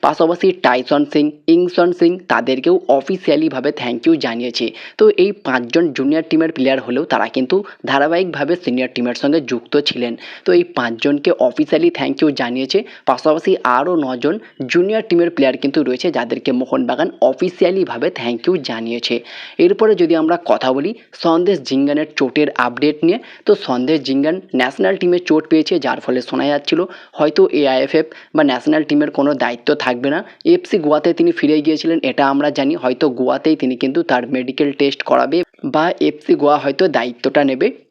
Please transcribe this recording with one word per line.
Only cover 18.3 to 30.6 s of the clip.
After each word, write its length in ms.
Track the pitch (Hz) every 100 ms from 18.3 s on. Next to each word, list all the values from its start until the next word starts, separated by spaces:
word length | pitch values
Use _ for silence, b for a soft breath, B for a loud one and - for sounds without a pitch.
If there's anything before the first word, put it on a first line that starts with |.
| 120 170
you 60 | 185 131
জানিয়েছে। 460 | 113 113 120 - 117 B B B B 170
এরপরে 280 | 202 220 190
যদি 120 | 165 160
আমরা 140 | 160 175 -
কথা 180 | 110 127 131
বলি 140 | 156 233 B -
সন্দেশ 340 | 165 165 180 180 127
জিঙ্গানের 380 | 135 143 147 151 -
চোটের 300 | 131 151 151 - 123
আপডেট 320 | 120 147 151 160
নিয়ে, 120 | 220 B B -
তো 40 | 202 -
সন্দেশ 300 | 123 127 156 131
জিঙ্গান 280 | 135 147 185 185 131
ন্যাশনাল 360 | 123 - 190 190
টিমে 180 | 175 175 180
চোট 140 | 156 156
পেয়েছে, 220 | 160 151 180 131
যার 140 | 123 -
ফলে 140 | 127 120
শোনা 160 | 131 139
যাচ্ছিল 280 | 143 143 160 185 B B -
হয়তো 240 | 156 156 190 147
এআইএফএফ 480 | 139 131 139 160 156 B B 156
বা 80 | 147
ন্যাশনাল 340 | 123 151 156 147
টিমের 220 | 147 151 -
কোনো 140 | 139 139
দায়িত্ব 260 | 120 120 - 147
থাকবে 260 | - 123 135
না। 60 | 156 214 B -
এফসি 240 | 175